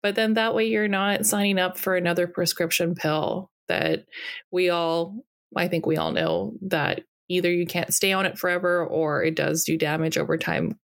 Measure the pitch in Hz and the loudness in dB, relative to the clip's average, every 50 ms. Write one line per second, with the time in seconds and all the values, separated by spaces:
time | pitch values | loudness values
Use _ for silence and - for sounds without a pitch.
0 | - 202 202 220 226 220 220 226 220 226 220 220 220 226 220 214 214 208 196 190 | 0 0 0 2 2 2 2 2 2 2 2 0 0 2 2 0 2 2 0 2
1 | 196 202 202 - 208 208 - 208 202 202 196 185 180 180 185 - - - 185 180 | 2 2 0 0 0 0 0 2 2 2 4 2 2 0 -2 -4 -2 0 0 2
2 | 175 170 170 175 175 175 175 - 180 165 - - 175 165 - - 175 170 175 - | 2 2 2 2 0 -2 0 -2 -2 -2 0 -2 -2 0 0 0 0 0 -2 -2
3 | - 156 151 156 151 - - 180 190 - _ _ _ - - - - 160 160 - | 0 0 0 0 0 -2 -2 -4 -6 -10 _ _ _ -4 -2 0 0 0 -2 -2
4 | - _ - - - - - - - _ - 180 180 175 175 170 170 165 165 170 | -6 _ -18 -14 -12 -12 -12 -14 -14 _ -2 0 2 2 2 0 0 0 0 0
5 | 170 196 196 226 - _ _ _ _ _ - - 175 180 180 165 160 - 160 156 | -2 -4 -6 -14 -16 _ _ _ _ _ -4 -2 0 0 0 0 0 0 0 0
6 | - - - - 165 160 160 170 196 214 226 220 190 190 190 156 143 - - - | 0 0 0 0 0 2 0 0 -2 -4 -6 -8 -4 -2 0 0 0 0 -2 -2
7 | - _ _ _ _ _ 180 180 180 175 175 175 175 170 - 175 - - 208 - | -6 _ _ _ _ _ -2 0 2 2 2 2 0 0 -2 -4 -2 -2 0 0
8 | - 196 190 190 190 185 185 - - 180 175 180 180 175 175 175 165 - - 156 | 2 2 2 2 0 -2 -2 -2 -2 -2 -2 0 0 0 0 0 0 -2 0 0
9 | 160 151 147 135 90 160 160 160 147 139 151 165 - - 160 160 156 151 151 160 | 0 0 0 0 0 0 0 0 0 0 0 0 0 0 0 0 0 0 0 0
10 | 160 160 156 - 156 - 160 160 - - 170 - 170 165 - - _ | 0 0 0 -2 0 0 -2 -2 0 -2 -2 0 -2 -2 -4 -8 _